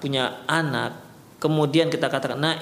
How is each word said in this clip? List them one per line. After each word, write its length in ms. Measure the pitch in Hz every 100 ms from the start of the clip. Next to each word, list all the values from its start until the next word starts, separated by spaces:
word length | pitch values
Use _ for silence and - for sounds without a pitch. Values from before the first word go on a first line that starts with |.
punya 400 | 143 135 127 - -
anak, 480 | 160 156 123 117 - - - - -
kemudian 480 | 151 156 147 156 160
kita 240 | 165 131
katakan, 320 | 135 135 123
"Nak, 160 | 156 160